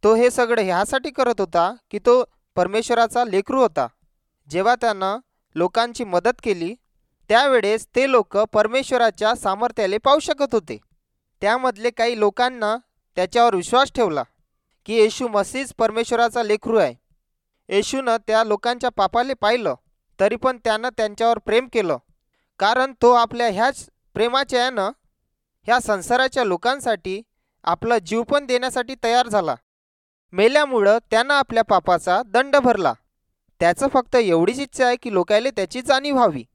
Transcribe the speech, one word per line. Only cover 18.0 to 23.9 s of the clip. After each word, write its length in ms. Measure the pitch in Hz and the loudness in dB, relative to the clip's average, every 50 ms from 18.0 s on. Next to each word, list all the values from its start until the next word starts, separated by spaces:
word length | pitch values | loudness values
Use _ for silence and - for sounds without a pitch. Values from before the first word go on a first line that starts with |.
| 269 247 226 233 220 - | -2 -2 -2 -2 _ 0
त्या 160 | 220 220 226 | 0 0 2
लोकांच्या 460 | 220 208 202 - 240 247 240 - 247 | 2 -2 -2 -2 -4 -6 -2 -4 -6
पापाले 440 | - - 202 185 - 226 247 269 269 | -2 0 -2 0 0 -2 -2 -2 -4
पाहिलं, 420 | _ - 208 233 247 220 170 127 - _ _ _ _ _ _ _ _ | _ 0 0 0 0 -2 -4 -6 -6 _ _ _ _ _ _ _ _
तरी 160 | 190 208 214 | 0 0 0
पण 220 | 233 - 262 247 240 _ | 0 -2 -2 -2 -2 _
त्यानं 260 | 233 214 214 226 254 226 - | -4 -4 -2 -4 -6 -4 -2
त्यांच्यावर 400 | 220 214 208 - 226 233 233 214 | -4 -4 -2 -2 0 0 0 0
प्रेम 300 | _ - 208 233 254 247 - | _ 0 0 0 0 0 -2
केलं, 240 | 233 202 175 151 123 _ _ _ _ _ _ _ _ _ _ _ _ | -2 0 0 -2 -4 _ _ _ _ _ _ _ _ _ _ _ _
कारण 340 | 190 202 233 254 254 269 262 _ | 0 0 2 0 -2 -4 -2 _
तो 100 | - 240 | 4 6
आपल्या 380 | 247 240 233 226 - 233 240 233 | 6 6 4 2 0 -2 -2 -2
ह्याच 400 | 196 185 226 262 269 - - - | 0 0 -2 -2 -2 -4 -14 -20